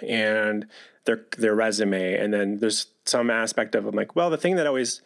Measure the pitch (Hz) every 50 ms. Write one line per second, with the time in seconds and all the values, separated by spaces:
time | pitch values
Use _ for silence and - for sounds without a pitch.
0 | - - 117 113 110 110 107 110 107 107 107 104 104 - - - - - _ _
1 | - - 117 113 - - - - 117 110 107 107 113 110 104 101 107 101 98 95
2 | 92 92 95 101 104 104 104 101 101 98 107 104 117 110 104 - - - _ _
3 | - - - 123 120 120 117 113 113 113 - - 113 104 - 107 104 107 101 104
4 | 104 - - 165 170 175 160 151 - 175 190 180 156 147 135 131 127 120 - -
5 | _